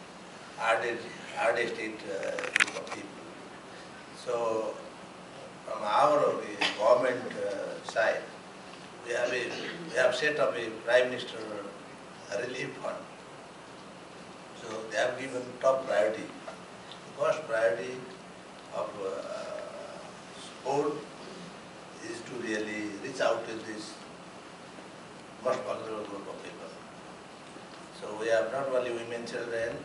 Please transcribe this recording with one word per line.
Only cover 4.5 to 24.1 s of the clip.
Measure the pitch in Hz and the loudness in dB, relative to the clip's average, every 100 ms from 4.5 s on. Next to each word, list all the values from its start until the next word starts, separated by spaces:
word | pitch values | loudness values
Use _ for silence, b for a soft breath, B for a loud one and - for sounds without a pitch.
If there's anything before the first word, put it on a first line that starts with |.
| 110 107 - - - - - - - - - - | 2 0 -4 -8 -12 -14 -14 -14 -12 -12 -10 -6
from | - | -2
our, | - 107 - - | 4 8 10 10
uh, | - - 104 104 - - | 6 4 0 2 2 6
government, | 127 - 131 127 117 | 10 10 8 2 0
uh, | - 101 98 - - - | -2 -2 -2 -4 -6 0
side, | - - - - - - - - - - - 120 | 4 6 4 0 -10 -14 -14 -14 -14 -12 -8 -2
we | |
have | 117 101 | 2 2
a, | 98 90 - - - - | 2 0 -2 -4 -6 0
we | 123 | 6
have | 156 - | 6 6
set | 151 147 | 4 4
up | 131 120 | 4 4
a | 113 110 113 | -2 -2 8
Prime | 127 127 | 8 8
Minister | 123 - 117 110 104 101 - - - - - - - | 2 -4 -6 -6 -6 -6 -10 -14 -14 -14 -12 -4 -2
Relief | 123 131 131 - | -2 -2 -4 -4
Fund. | - - - - - - - - - - - - - - - - - - | -4 -4 -8 -14 -14 -14 -14 -14 -14 -14 -14 -14 -14 -14 -14 -14 -14 -10
So | 117 110 110 | -6 -6 0
they | 110 | 2
have | - 127 | 2 2
given | 135 127 123 - | -4 -4 -6 4
top | 131 135 - | 6 6 6
priority. | 104 107 110 | 6 6 4
The | - - - - - - - - - - | -4 -8 -10 -12 -12 -14 -12 -12 -8 2
first | 156 - - | 4 4 2
priority | 113 95 - 127 127 - - - - - - - - | 6 6 6 0 -4 -8 -12 -14 -14 -14 -14 -6 -4
of, | - 104 | -2 -2
uh, | 95 - - - - - - - - - - - - - | -4 -2 -4 -6 -6 -6 -8 -8 -10 -10 -12 -12 -14 -12
support | - - - 147 147 151 - - - - - - - - - - 113 | -12 -6 2 4 4 2 -4 -10 -10 -10 -10 -12 -12 -14 -14 -10 -8
is | 120 | -8
to | 117 120 110 | -6 -4 0
really | 107 107 104 104 98 | 0 0 -2 -4 -4
reach | 131 - | -4 2
out | 117 - 113 | 4 2 0
to | 110 110 | -6 -6
this | 107 - - - | -8 -8 -10 -12